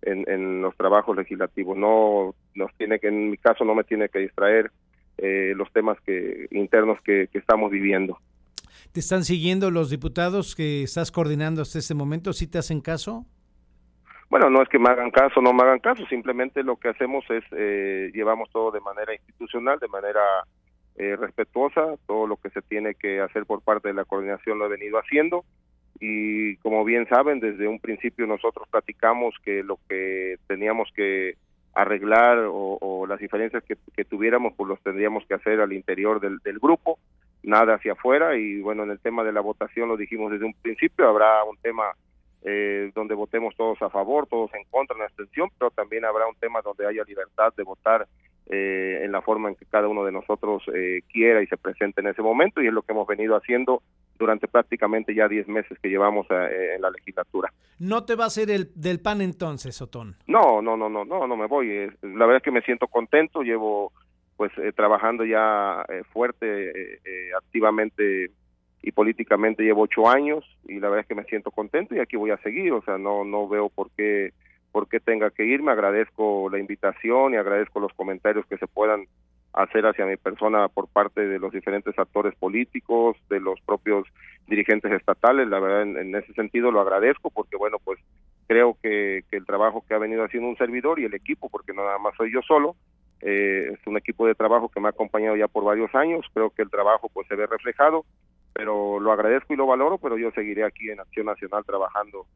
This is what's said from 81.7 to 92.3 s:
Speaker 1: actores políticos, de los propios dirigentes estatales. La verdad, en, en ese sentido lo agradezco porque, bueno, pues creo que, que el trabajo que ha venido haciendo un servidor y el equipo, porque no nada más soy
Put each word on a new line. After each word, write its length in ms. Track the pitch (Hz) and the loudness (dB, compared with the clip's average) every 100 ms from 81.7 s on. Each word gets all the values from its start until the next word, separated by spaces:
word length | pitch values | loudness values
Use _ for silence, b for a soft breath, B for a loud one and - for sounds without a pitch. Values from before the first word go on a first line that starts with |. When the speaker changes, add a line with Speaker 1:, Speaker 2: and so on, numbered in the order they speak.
| 101 104 - | -4 -4 -4
Speaker 1:
actores 360 | 95 101 101 - | -2 0 -2 -2
políticos, 800 | 95 110 123 127 - 117 117 110 _ | -4 -2 -4 -8 -2 2 2 0 _
de 120 | 101 | -4
los 200 | 95 92 | -4 -6
propios 440 | - 101 - 101 95 _ B B _ | -4 -4 0 0 -2 _ B B _
dirigentes 460 | 104 101 107 104 | -2 2 2 2
estatales. 560 | 98 - 95 117 135 120 | 0 0 2 4 4 2
La 100 | 98 | 2
verdad, 240 | 95 101 | 2 2
en, 140 | 104 80 | 0 -4
en 160 | 95 | -6
ese 180 | 101 - | -6 -6
sentido 360 | 101 107 120 120 | -6 -4 0 2
lo 100 | 107 | 4
agradezco 500 | 98 95 117 143 160 | 4 4 2 2 -4
porque, 260 | - 104 98 | -8 -8 -4
bueno, 220 | 104 107 | -4 -4
pues 140 | - 95 _ _ _ _ _ | -8 -10 _ _ _ _ _
creo 320 | 113 120 113 | 4 6 2
que, 440 | 110 104 101 95 - | -2 0 0 -4 -6
que 80 | 101 | -10
el 80 | |
trabajo 400 | 92 98 107 113 - | -4 2 2 0 -4
que 80 | |
ha 40 | 107 | -2
venido 240 | 107 113 | 0 -2
haciendo 260 | 110 123 120 | -2 -4 -6
un 80 | 113 | -2
servidor 440 | 120 123 131 160 | -2 0 -2 -2
y 40 | |
el 100 | 117 | -4
equipo, 340 | 101 - 151 92 | -6 -8 -8 -8
porque 240 | 104 - | -10 -10
no 100 | 98 | -8
nada 140 | 101 101 | -4 -2
más 160 | 104 - | -4 -2
soy 160 | 113 | -2